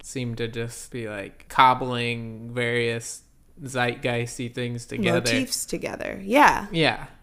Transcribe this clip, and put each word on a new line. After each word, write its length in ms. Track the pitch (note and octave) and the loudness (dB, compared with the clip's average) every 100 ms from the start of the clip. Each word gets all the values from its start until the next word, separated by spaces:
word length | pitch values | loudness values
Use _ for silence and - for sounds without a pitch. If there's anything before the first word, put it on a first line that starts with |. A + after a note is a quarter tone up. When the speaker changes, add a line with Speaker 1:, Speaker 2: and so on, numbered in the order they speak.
Speaker 1:
seemed 340 | - C3+ A#2+ A#2 | -12 -6 -6 -4
to 100 | A#2 | -6
just 420 | A#2+ A#2 - - | -4 -8 -8 -12
be, 180 | B2 A2 | -10 -8
like, 400 | G#2 G2 - - | -8 -10 -14 -4
cobbling 1000 | - C3 B2 B2+ A#2+ A#2+ A#2 A2+ A2 A#2 | 8 8 8 2 -2 -2 -2 -6 -10 -8
various 680 | A#2+ A#2+ A#2+ A#2 A#2 - - _ _ - - C3 B2+ | -2 0 2 0 -2 -6 -12 _ _ -20 -16 -6 0
zeitgeisty 760 | B2 B2+ C3 A#2+ A#2+ - A#2+ | 0 0 -2 -2 -4 -6 -8
things 320 | B2+ A#2+ A#2+ - | -6 -6 -6 -8
together. 340 | - F#3+ E3+ | -2 0 2
Speaker 2:
Motifs 460 | - - B3 - - | 2 0 0 -4 -4
together, 540 | - - - - - | -6 -6 -6 -8 -8
yeah. 440 | G3 C4 B3 C3+ G3+ | 2 6 6 4 -2
Speaker 1:
Yeah. 360 | E3 C#3+ G#2 - - | 2 2 2 -8 -18